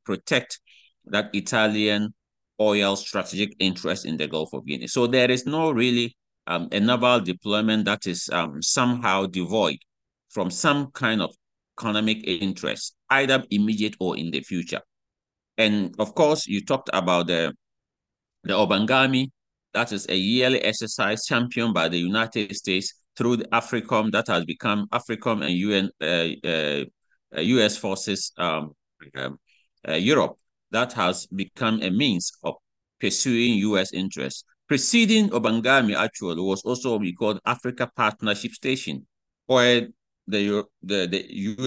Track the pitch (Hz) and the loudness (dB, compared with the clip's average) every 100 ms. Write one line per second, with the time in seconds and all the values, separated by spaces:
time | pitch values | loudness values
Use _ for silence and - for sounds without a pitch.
0 | - 95 - 127 - - _ - _ _ | -6 -6 0 -2 -2 -16 _ -20 _ _
1 | - 104 104 101 - 117 107 107 107 104 | -4 -2 -2 -4 0 2 2 2 2 0
2 | 107 - _ _ _ - 107 104 98 98 | -2 -6 _ _ _ 0 2 4 2 0
3 | - 101 - 92 104 - 95 90 80 90 | -4 -6 -4 -4 -4 0 -2 0 -4 -4
4 | - 80 76 78 78 65 69 67 60 123 | -4 -6 -4 -4 -4 -8 -8 -8 -4 0
5 | 120 131 123 127 127 156 160 123 123 120 | 2 4 4 2 0 0 0 2 2 2
6 | 117 _ _ _ - 85 85 101 110 123 | -2 _ _ _ -6 -4 -2 0 2 4
7 | 123 120 90 90 107 104 110 107 98 104 | 4 4 0 -6 -2 0 2 2 0 -2
8 | 95 87 - 87 82 71 - 139 123 120 | -4 -6 -4 -2 -4 -4 -2 2 2 0
9 | 110 95 98 92 85 107 87 67 _ _ | 0 0 -2 -4 -2 0 0 -2 _ _
10 | _ _ _ 107 92 - 160 143 139 - | _ _ _ -6 -4 0 2 2 -2 -2
11 | 120 110 82 - _ _ _ - 113 107 | -2 0 -2 -8 _ _ _ -8 -2 0
12 | 110 110 101 87 95 90 69 53 - _ | 0 -2 -2 -2 -2 -4 -6 -6 -10 _
13 | - 135 135 131 131 104 107 107 107 - | 0 2 4 0 0 0 2 0 -2 -2
14 | 92 - 82 76 - 87 87 - - _ | -4 -2 -4 -6 -6 -6 -4 -8 -10 _
15 | _ _ _ _ _ - 110 104 92 - | _ _ _ _ _ 0 2 2 -2 -2
16 | 104 131 151 156 - 98 90 135 - 92 | -2 2 4 4 -2 -4 -2 -4 0 -2
17 | 87 87 85 82 78 - _ _ _ _ | 2 2 2 0 -2 -6 _ _ _ _
18 | _ _ _ _ - 101 98 98 110 131 | _ _ _ _ -2 2 4 2 4 4
19 | 131 131 135 _ _ _ _ 104 120 101 | 4 2 -2 _ _ _ _ -4 -2 -4
20 | - 95 98 123 127 131 104 107 110 - | -2 0 2 2 2 2 0 -2 -6 -2
21 | 107 110 - 127 120 123 117 90 82 87 | -2 -2 0 0 0 -2 0 2 0 0
22 | 87 110 113 117 101 104 - 95 - - | 0 0 -2 -2 -4 -6 -2 -2 -2 -12
23 | _ - 117 117 - 117 - 120 110 113 | _ -2 0 0 2 -2 0 -6 0 0
24 | 107 101 - 87 82 78 113 104 101 104 | 2 0 0 -2 -2 -4 -2 -2 -2 -4
25 | - 110 123 107 73 90 104 98 95 - | -4 -4 -2 -2 0 0 2 0 0 -4
26 | 76 87 82 - 82 80 73 73 - _ | -2 0 0 -4 -4 -2 -2 -4 -6 _
27 | _ _ _ 78 90 127 104 - 104 95 | _ _ _ -4 2 4 2 0 -6 -4
28 | - 98 - - 87 78 78 71 _ _ | -4 -4 -6 -4 -2 -2 -6 _ _ _
29 | 73 67 65 71 _ _ _ _ - 80 | -18 -10 -10 -10 _ _ _ _ -4 0
30 | 107 143 78 - _ _ - 113 123 117 | 4 4 2 -4 _ _ -4 -2 -2 0
31 | 90 95 - 95 95 - 113 113 92 101 | 0 0 -6 -8 -8 -2 0 0 0 2
32 | 143 90 - - 76 - _ _ _ - | 2 0 -2 -8 -8 -8 _ _ _ -4
33 | 147 - 135 117 120 104 107 98 95 - | -4 -2 0 2 2 2 2 2 0 -4
34 | 95 73 65 - - _ - 139 - 233 | -6 -4 -8 -8 -18 _ -2 0 4 4
35 | 214 220 202 120 113 113 123 135 110 69 | 6 6 4 2 2 2 4 4 4 2
36 | 113 - 95 82 95 95 - 127 127 107 | -2 -2 -4 -2 -2 -2 -2 -4 -2 -2
37 | 92 87 107 95 - 123 123 123 120 - | -2 -2 -2 -2 -2 -2 -4 -4 -6 0
38 | 107 107 107 101 - - 131 131 - 69 | -2 0 -4 -4 -6 -6 -4 -4 -4 -10
39 | - _ _ _ - 127 123 120 120 - | -12 _ _ _ 2 4 6 4 0 -12
40 | _ _ - 104 101 104 - _ 92 98 | _ _ -4 0 0 0 -4 _ -4 -2
41 | 87 95 - - 101 101 | 0 -4 -6 -6 -6 -2